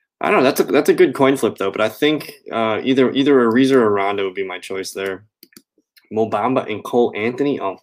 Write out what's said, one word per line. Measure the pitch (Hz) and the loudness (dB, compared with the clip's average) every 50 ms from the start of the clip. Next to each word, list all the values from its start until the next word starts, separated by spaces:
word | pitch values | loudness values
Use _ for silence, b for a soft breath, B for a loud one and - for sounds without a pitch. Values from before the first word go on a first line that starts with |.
| _ _ _ - | _ _ _ -6
I | - - | -2 0
don't | 208 185 | 2 4
know. | 127 | 2
That's | 135 - - | 2 2 0
a, | - | -2
that's | - 113 147 143 - | 0 2 0 2 2
a | - | 4
good | - 180 147 127 | 4 4 2 4
coin | - 131 135 139 131 | 2 2 2 2 2
flip, | - 104 - - | 0 -4 -2 -2
though. | 98 98 | -6 -4
But | 98 - | -2 -2
I | 107 110 | -2 -2
think, | - - 143 151 156 143 - - - - _ - | -2 -2 -2 0 0 -2 -6 -12 -18 -20 _ -8
uh, | - 113 113 110 107 95 - | -4 -4 -2 -2 -2 -2 -2
either, | 127 135 135 131 120 | 0 2 2 2 2
either | - 135 139 147 139 | 2 0 2 4 4
Ariza | 131 120 113 110 127 135 131 135 | 4 4 4 4 4 4 4 4
or | 127 113 107 | 4 4 4
Rondo | 104 98 98 101 101 101 98 | 2 0 0 -2 -2 -2 -4
would | 95 92 | -4 -4
be | 98 95 | -6 -8
my | 92 90 92 | -8 -8 -12
choice | - - 98 95 95 - | -10 -10 -8 -8 -8 -10
there. | - 95 98 98 95 95 107 _ _ _ - _ _ - _ _ _ _ _ _ _ - _ - | -8 -8 -6 -6 -6 -8 -12 _ _ _ -20 _ _ -20 _ _ _ _ _ _ _ -20 _ -8
Mo | 104 110 110 101 | -2 -2 -2 -2
Bamba | 110 104 107 127 131 113 - - | -2 -2 -2 0 -2 -2 -2 -4
and | 107 98 - | -8 -10 -8
Cole | - - 120 120 107 - | -4 0 0 0 0 -2
Anthony | 104 107 120 127 143 143 143 131 - | -4 -6 -4 -4 -2 -2 -2 -2 -4
on | 95 95 92 - | -6 -8 -8 -10